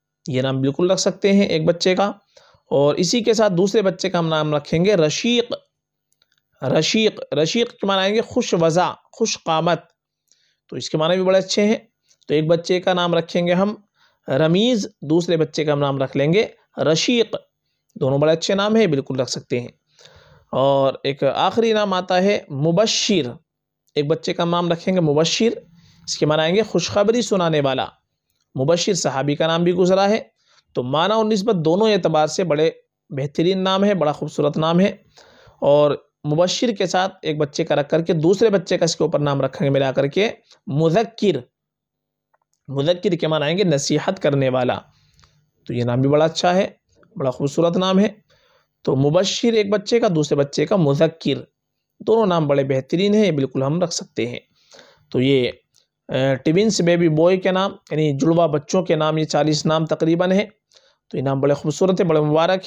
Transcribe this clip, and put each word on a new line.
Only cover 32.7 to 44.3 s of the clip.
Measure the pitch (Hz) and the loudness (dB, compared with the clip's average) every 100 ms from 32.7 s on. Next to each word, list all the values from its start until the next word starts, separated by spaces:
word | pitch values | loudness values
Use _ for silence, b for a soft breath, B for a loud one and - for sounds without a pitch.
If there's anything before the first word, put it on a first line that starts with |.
| - _ _ _ | -2 _ _ _
बेहतरीन | 139 143 - 170 190 | -8 -6 -2 0 0
नाम | 190 190 | 0 0
है, | 202 | 0
बड़ा | 190 190 | 2 -2
खूबसूरत | - 151 - 147 156 | -2 -6 -2 -2 0
नाम | 160 175 | 0 2
है। | 196 - _ b b b b b | 2 -2 _ b b b b b
और | 143 147 147 139 _ _ 147 | 4 4 4 0 _ _ -2
मुबश्शिर | 151 180 - 247 | 0 0 0 -2
के | 202 185 | 0 -2
साथ | 185 190 - | 0 -2 -4
एक | 156 151 | -6 -4
बच्चे | 147 - | -4 -4
का | 160 | -2
रख | 147 139 | -2 0
करके | 160 165 | -2 0
दूसरे | 170 160 196 226 | 0 2 4 2
बच्चे | 190 - 175 | 2 0 -2
का | |
इसके | 165 - | 0 0
ऊपर | 156 147 | -2 0
नाम | 147 139 | -2 0
रखेंगे | 135 - 143 | -2 -2 0
मिला | 139 135 | 0 0
करके | 131 139 185 220 - b b - | 0 -2 0 -2 -4 b b -6
मुज़क्किर। | 139 160 185 233 - 202 139 - _ _ _ _ _ _ _ _ _ _ _ - | 0 2 2 0 -2 -2 -2 -6 _ _ _ _ _ _ _ _ _ _ _ -8
मुज़क्किर | 135 147 175 208 170 | -4 -2 0 -2 0
के | 156 | 0
माने | 156 143 | 0 0
आएंगे | 175 | 0
नसीहत | 185 143 - 147 - 190 | 2 0 0 -2 -2 -2
करने | 151 | 0